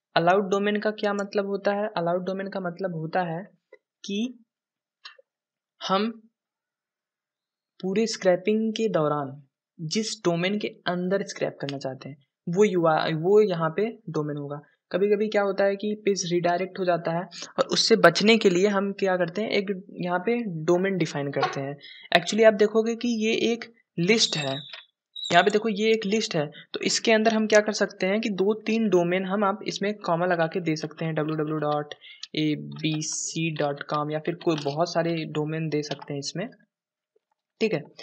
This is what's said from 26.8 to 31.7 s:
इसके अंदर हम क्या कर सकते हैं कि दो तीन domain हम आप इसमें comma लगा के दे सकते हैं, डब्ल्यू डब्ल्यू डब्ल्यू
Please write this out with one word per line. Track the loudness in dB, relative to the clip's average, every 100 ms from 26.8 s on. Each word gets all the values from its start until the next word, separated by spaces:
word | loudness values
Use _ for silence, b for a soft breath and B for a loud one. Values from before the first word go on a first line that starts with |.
इसके | -2 0 4
अंदर | 4 4
हम | 2 4
क्या | 4
कर | 4
सकते | 0 -2 -2 0
हैं | 0
कि | 0
दो | 0 0
तीन | 0 0 0 4
domain | 4 4 0
हम | 0 0
आप | 0 0 -4
इसमें | -4 -4
comma | -4 0 0 2
लगा | 2 0
के | -2
दे | -2 -2
सकते | -4 -6
हैं, | -4
डब्ल्यू | -2 -2 -2
डब्ल्यू | -2 -2
डब्ल्यू | -2